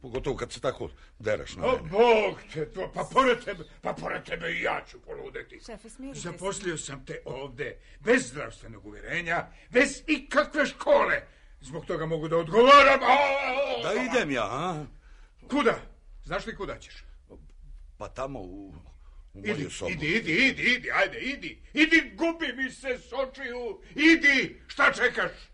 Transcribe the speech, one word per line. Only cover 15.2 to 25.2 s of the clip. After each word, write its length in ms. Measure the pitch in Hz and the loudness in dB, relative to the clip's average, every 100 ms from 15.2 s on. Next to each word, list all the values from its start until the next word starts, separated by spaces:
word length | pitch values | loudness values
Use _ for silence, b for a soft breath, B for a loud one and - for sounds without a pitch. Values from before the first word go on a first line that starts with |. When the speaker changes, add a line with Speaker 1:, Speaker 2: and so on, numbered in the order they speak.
| b _ - | b _ -4
Speaker 2:
Kuda? 300 | 277 240 165 - - - - - | 2 2 0 -8 -20 -20 -20 -8
Znaš 200 | 185 226 | -8 -8
li 100 | - | -10
kuda 240 | 175 110 | -10 -10
ćeš? 240 | - - - - _ 90 - - - - - - | -14 -20 -20 -20 _ -20 -20 -20 -20 -20 -20 -16
Speaker 1:
Pa 120 | 104 | -14
tamo 300 | - 135 131 | -8 -8 -8
u, 340 | 92 98 98 76 - - - - - | -12 -16 -16 -18 -20 -20 -20 -20 -20
u 60 | 95 | -12
moju 140 | 104 | -6
Speaker 2:
Idi, 160 | 98 90 | -6 -6
Speaker 1:
sobu. 220 | - 90 | -8 -8
Speaker 2:
idi, 160 | 90 151 | -4 -2
idi, 240 | 214 165 165 262 | -2 0 0 0
idi, 140 | 127 | 0
idi, 280 | 170 247 120 | -2 -2 -2
ajde, 280 | 135 196 113 | -2 -2 -4
idi. 420 | 214 285 170 - b | -8 -8 -12 -14 b
Idi, 380 | 285 311 330 262 196 | 0 4 4 2 -4
gubi 380 | 330 330 311 247 | -4 -2 -8 -6
mi 160 | 269 | -8
se 260 | - 262 254 | -8 -8 -8
s 140 | - | -8
očiju. 680 | 254 262 269 262 247 240 - - - | -6 -6 -8 -10 -8 -10 -12 -12 2
Idi, 680 | 311 330 285 269 185 - - | 6 6 4 2 -2 -8 -16
šta 240 | - 277 | 2 2
čekaš? 380 | - 247 240 | 2 -2 -2